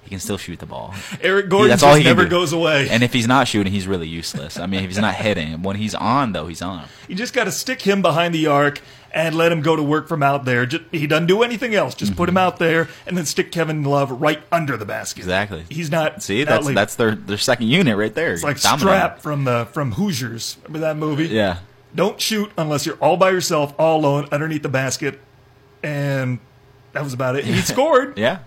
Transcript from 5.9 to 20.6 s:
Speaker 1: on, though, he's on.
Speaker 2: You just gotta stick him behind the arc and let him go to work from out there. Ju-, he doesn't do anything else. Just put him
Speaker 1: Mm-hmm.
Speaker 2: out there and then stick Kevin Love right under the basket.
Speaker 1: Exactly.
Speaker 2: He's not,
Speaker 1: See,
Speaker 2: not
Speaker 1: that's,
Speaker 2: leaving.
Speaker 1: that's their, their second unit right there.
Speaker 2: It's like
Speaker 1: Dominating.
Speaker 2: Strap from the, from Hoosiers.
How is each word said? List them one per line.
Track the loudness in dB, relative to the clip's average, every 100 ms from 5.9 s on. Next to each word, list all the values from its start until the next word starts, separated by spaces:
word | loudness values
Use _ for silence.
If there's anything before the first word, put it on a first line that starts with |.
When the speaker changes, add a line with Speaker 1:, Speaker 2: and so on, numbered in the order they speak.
| -2
Speaker 1:
on, | 0 2 0
though, | -4 -6
he's | -8
on. | -8 -10 -14 -20 -12
Speaker 2:
You | -8
just | -4
gotta | -2 -2
stick | -4 -6 -4
him | 0 2
behind | 2 2 0
the | 0 2
arc | 4 2 0 -18 -20 -8
and | -4 -2 2
let | 2
him | 2
go | 0 0
to |
work | 2 0 -2
from | 0
out | 2 0 0
there. | 0 0
Ju-, | -4 -6
he | -6 0
doesn't | 2 4
do | 2
anything | 2 0 -2
else. | 0 -2 -4
Just | -6 -2
put | 0
him | 2
Speaker 1:
Mm-hmm. | 2
Speaker 2:
out | 2
there | 2 2 0 -8 -6
and | -6
then | -4
stick | -4 -4
Kevin | -2 -2 -2
Love | 0 0 0 0
right | -2 -2 -2
under | -2 -2 -4
the | -6
basket. | -8 -8 -10
Speaker 1:
Exactly. | -2 0 0 -6 -10
Speaker 2:
He's | -10 -2
not, | 0 -2 -4
Speaker 1:
See, | -4 -2
Speaker 2:
not | 2
Speaker 1:
that's, | 2 2
Speaker 2:
leaving. | 0
Speaker 1:
that's | 0 0
their, | 0 0
their | -6 -4
second | 0 0 2
unit | 2 2 2
right | -2
there. | -2 -4
Speaker 2:
It's | -2
like | -4 0
Speaker 1:
Dominating. | 0 2 4
Speaker 2:
Strap | 2 2 -4
from | -6 -2 0
the, | 0 -2
from | -4 -4
Hoosiers. | -2 -2 -2 -6 -8 -10 -12